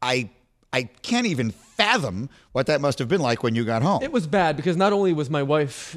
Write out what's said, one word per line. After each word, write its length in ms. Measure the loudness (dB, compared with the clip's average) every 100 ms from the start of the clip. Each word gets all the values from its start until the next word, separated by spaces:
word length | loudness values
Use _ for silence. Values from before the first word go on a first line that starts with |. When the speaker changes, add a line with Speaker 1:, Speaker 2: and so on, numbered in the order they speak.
Speaker 1:
I, 260 | -2 -2 -2 -10 _ _ _
I 120 | -6
can't 440 | -6 -10 -4 -2 0
even 240 | -2 -2
fathom 760 | -6 -8 -2 2 2 0 -4 -8 -12 _
what 140 | -2 0
that 160 | 2
must 160 | 0 -2
have 100 | 0
been 140 | 0
like 200 | 2 0
when 120 | 0
you 100 | 0
got 160 | 0 0
home. 200 | 2 0
Speaker 2:
It 100 | 0
was 140 | -2 0
bad 280 | 2 2 0
because 200 | -2 2
not 160 | 2
only 220 | 4 2
was 160 | 2 0
my 120 | -2
wife, 540 | 2 2 0 -4 -14